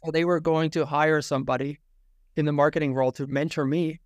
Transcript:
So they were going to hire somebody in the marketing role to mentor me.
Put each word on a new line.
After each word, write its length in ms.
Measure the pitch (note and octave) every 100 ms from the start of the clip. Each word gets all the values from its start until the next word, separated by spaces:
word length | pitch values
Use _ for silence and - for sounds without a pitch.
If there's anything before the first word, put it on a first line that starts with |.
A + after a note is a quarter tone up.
So 60 | E3
they 140 | D#3
were 160 | E3+ F3
going 300 | E3 D#3+ D#3+
to 160 | D#3+ D3+
hire 340 | D3 D#3 D#3
somebody 560 | D3 C#3 C3 B2+ C#3 D3 _ _ _ _ _ -
in 80 |
the 80 | D3+
marketing 420 | D3 D3 D#3 D3+
role 180 | C3 C3
to 140 | B2+ C#3
mentor 380 | C3+ D#3 -
me. 360 | C#3 D#3 E3 E3